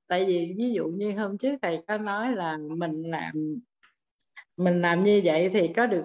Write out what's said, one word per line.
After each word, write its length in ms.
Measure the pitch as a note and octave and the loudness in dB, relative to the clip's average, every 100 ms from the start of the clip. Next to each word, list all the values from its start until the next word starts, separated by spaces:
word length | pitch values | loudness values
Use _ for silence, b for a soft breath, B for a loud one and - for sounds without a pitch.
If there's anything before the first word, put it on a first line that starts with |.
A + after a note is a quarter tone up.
| _ | _
tại 180 | F3+ F#3+ | 0 2
vì 280 | F3 E3+ F#3 | 0 -2 -2
ví 160 | B3 G#3 | -2 -2
dụ 100 | D#3 | -2
như 240 | F3 G#3 G3+ | -4 -4 -2
hôm 200 | G#3 G3+ | -4 -2
trước 180 | C4 C#4 | -4 -2
thầy 160 | F#3+ E3 E3 | -2 -4 -4
có 100 | G#3+ | -4
nói 380 | G#3+ G3+ A#3+ A3+ | -2 -4 -2 -2
là 220 | E3+ D#3 D3+ D#3+ | -2 -4 -6 -6
mình 260 | E3+ D#3 E3 | -4 -4 -6
làm, 220 | D#3+ E3 D#3 D#3 D#3 - _ _ _ _ _ _ - - - | -6 -6 -6 -6 -6 -12 _ _ _ _ _ _ -20 -20 0
mình 240 | F3+ F3 | 2 4
làm 220 | F3 E3+ | 2 4
như 180 | G3+ G#3 | 6 6
vậy 260 | F3 D#3 F#3 | 6 4 2
thì 160 | G3+ E3 E3+ | 2 2 2
có 100 | A#3+ | 2
được 160 | F#3 | 0